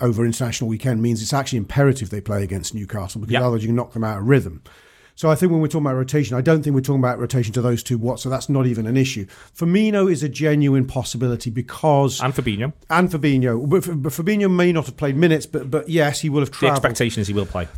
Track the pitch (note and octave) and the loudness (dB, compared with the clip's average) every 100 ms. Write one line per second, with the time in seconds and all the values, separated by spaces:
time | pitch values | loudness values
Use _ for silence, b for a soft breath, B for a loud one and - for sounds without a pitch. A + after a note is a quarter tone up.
0 | B2 A2 A#2 A#2 A#2+ - A2+ A2 C3 A2+ | 0 2 0 0 -2 -2 -4 -2 -2 0
1 | A#2+ A2+ A2 C#3 C3 B2 G2 C#3 C#3 C3 | 0 0 -2 -2 -2 -4 -2 2 4 2
2 | G2 G#2 G#2 G2+ G2 F#2+ E2+ A2 F#2+ G#2 | -2 -8 -4 -2 -2 -4 -6 -8 -8 -8
3 | F#2+ - A2 B2 B2+ A2+ A2+ A#2 A#2+ A2+ | -8 -8 -2 0 2 0 0 -2 -2 -4
4 | A2 G2+ G#2+ C3+ F2+ D#2 - b b b | -4 -2 2 2 2 -8 -18 b b b
5 | b b D#3+ D3+ F#3 E3 D3+ D#3+ D3 C3 | b b 0 2 2 2 0 0 0 0
6 | C3 D3 B2 B2+ C3 D#3+ D3 C3+ C3 C#3 | 0 0 0 0 2 2 2 0 2 2
7 | B2+ A#2 A#2+ C3 G#2+ B2 A#2+ A#2 - A#2+ | 2 0 -2 0 0 0 0 0 -2 -2
8 | A#2 B2+ C3 C3 - C#3 B2+ A#2 A2 C3 | -2 -4 -4 -4 0 0 2 0 0 2
9 | C3 A2+ F#2+ B B - E3+ F#3+ G#3+ G#3 | 0 -2 -10 B B -4 0 2 4 2
10 | F#3+ D3+ C#3+ C3 D3+ D3+ C#3+ C3+ C3 C3+ | 2 0 -4 -2 0 2 4 2 0 -2
11 | - A#2+ B2 A#2 A#2 A#2 A#2+ - D#3+ C#3 | -6 -4 -2 -2 -4 -6 -6 -2 2 4
12 | C#3 C3+ B2+ C#3 B2 G2+ C3 - - E3 | 2 0 -4 -2 -2 -2 -4 -8 -2 2
13 | F3+ D#3+ D3 C3 B2+ A#2 C#3 F#3 F#3 D#3 | 2 0 2 2 2 0 2 0 0 -4
14 | C#3+ D3+ E3+ G#3 G3 F3+ F3 E3 C3 - | -4 -4 -2 0 2 4 2 2 -2 -4
15 | C#3+ C3+ E3+ D#3 - D3 C3 D3 - E3 | -2 2 4 2 0 -8 -4 -4 0 0
16 | D3 - D#3 C#3+ C3 - C#3 C#3 C3 A2+ | 0 0 -2 0 0 0 2 2 0 0
17 | A#2+ A2+ G2 G2+ F#2 F2+ E2+ | -2 0 -2 -2 -2 -4 -6